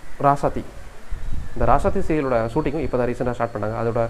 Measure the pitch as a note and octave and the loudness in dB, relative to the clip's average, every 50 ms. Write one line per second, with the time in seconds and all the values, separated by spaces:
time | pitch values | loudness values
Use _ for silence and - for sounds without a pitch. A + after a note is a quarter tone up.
0 | - - - - C#3 C#3 C#3+ C#3 - C#3 - A#2+ - - - - - - - - | -6 -6 -4 0 2 2 2 2 0 -2 -2 -4 -8 -8 -12 -12 -14 -12 -12 -12
1 | - - - - - - - - - - - - A#2+ A2+ A#2+ A#2 - G3 - G3+ | -4 -4 -4 -2 0 0 0 0 0 -2 0 2 6 6 6 6 4 2 2 2
2 | F#3 - E3 D3+ C#3 C3+ B2 A2+ A2+ A2+ A2 D#3 D3+ D3+ C#3+ D#3+ C3+ A#2+ - B2 | 2 2 2 2 2 2 2 0 0 0 0 0 0 0 -2 -2 -2 -2 0 0
3 | A#2+ A#2 A#2+ - B2+ B2 A#2+ - A#2+ A2 - G#2+ G#2 G#2+ A2+ A2+ A2+ A#2 A2+ A#2+ | 0 0 -2 -2 -2 -2 0 -2 -2 -2 -2 -4 -4 -2 -2 -2 -2 -2 0 0
4 | A#2 | -2